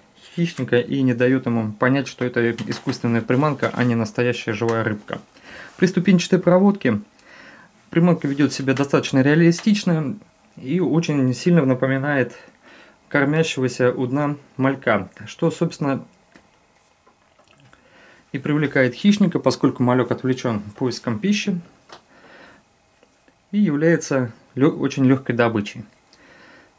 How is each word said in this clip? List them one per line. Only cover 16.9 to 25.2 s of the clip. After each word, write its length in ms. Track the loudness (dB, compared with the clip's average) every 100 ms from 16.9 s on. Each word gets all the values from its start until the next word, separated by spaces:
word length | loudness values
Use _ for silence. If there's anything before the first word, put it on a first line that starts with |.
| _ _ _ _ _ _ _ _ _ _ _ -20 _ _
и 60 | -8
привлекает 560 | -2 0 0 2 0
хищника, 460 | 2 2 4 2 2
поскольку 420 | -2 2 0 2
малек 300 | 0 2 0
отвлечен 500 | -2 -2 -2 -2 -4 -8 -6
поиском 400 | -6 -4 -6 -2
пищи 420 | -2 -2 -2 -6 -8 _ _ -20 _ _ -20 -20 -20 -20 _ _ _ _ _ _ _ _ -6
и 80 | 0
является 720 | 2 2 2 2 0 -2 -2 -8 _ 2
ле-, 220 | 2 2
очень 280 | -4 2 2
легкой 300 | 2